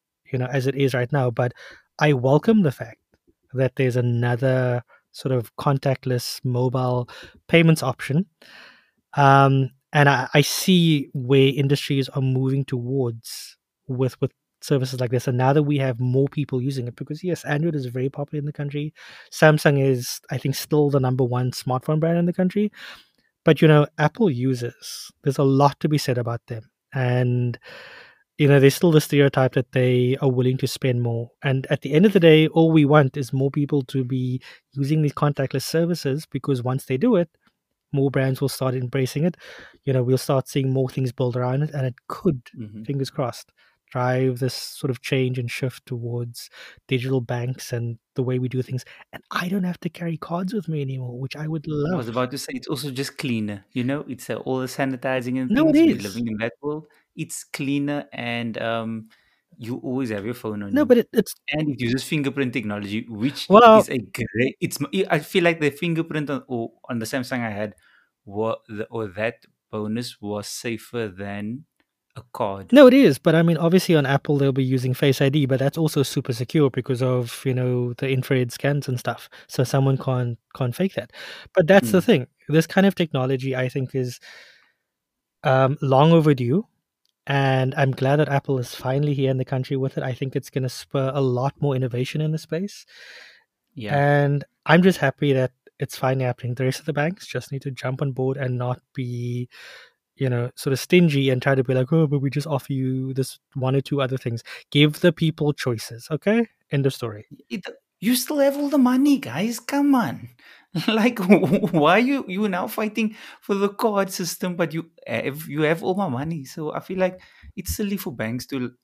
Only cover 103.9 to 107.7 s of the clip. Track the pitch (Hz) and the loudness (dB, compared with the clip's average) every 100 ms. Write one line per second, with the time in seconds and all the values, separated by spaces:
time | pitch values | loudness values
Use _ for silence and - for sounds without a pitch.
103.9 | 139 127 131 123 117 - - - 143 151 | -4 -2 -4 -4 -8 -10 -20 -2 2 2
104.9 | 151 175 - 160 - 147 - 131 113 - | 4 0 2 -2 0 -2 -2 -4 -4 -8
105.9 | 117 - 156 202 226 226 _ - 143 135 | -14 -10 -4 0 0 -2 _ -6 -2 -2
106.9 | - 113 104 - - - 220 - | -2 -10 -10 -18 -20 -12 -12 -12